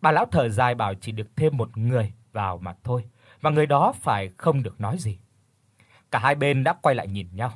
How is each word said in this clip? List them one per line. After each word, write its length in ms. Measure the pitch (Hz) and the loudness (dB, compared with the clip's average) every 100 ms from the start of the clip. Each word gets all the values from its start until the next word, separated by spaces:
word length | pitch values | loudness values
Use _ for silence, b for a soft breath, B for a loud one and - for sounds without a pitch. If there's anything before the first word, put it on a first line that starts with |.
Bà 100 | 160 | 4
lão 140 | 156 233 | 2 2
thở 240 | 170 120 | 2 0
dài 260 | 107 123 120 | 2 2 2
bảo 180 | 107 | -4
chỉ 180 | 95 - | -4 -8
được 240 | 110 107 - | -8 -8 0
thêm 220 | 156 143 | 0 0
một 200 | 110 - | -4 -2
người 360 | 117 127 104 - _ | 0 2 0 -4 _
vào 260 | 110 98 90 | -4 -4 -4
mà 180 | 90 90 | -10 -12
thôi, 200 | - 123 110 b b b | -4 -4 -6 b b b
và 80 | 151 | 0
người 160 | 151 147 | 2 4
đó 280 | 143 190 269 | 4 2 0
phải 300 | - 104 95 - | -2 -2 -4 -2
không 260 | - 143 | 0 0
được 180 | 107 - | -2 -6
nói 160 | 104 160 | -6 -4
gì. 220 | 110 95 _ _ _ _ _ b b b b | -6 -8 _ _ _ _ _ b b b b
Cả 80 | 131 | 0
hai 160 | 131 147 | 0 2
bên 280 | 139 135 | 2 2
đã 100 | 131 | 2
quay 220 | - 156 127 | 2 2 2
lại 120 | 98 | -2
nhìn 200 | 98 90 | -8 -10
nhau. 180 | 90 120 | -6 -6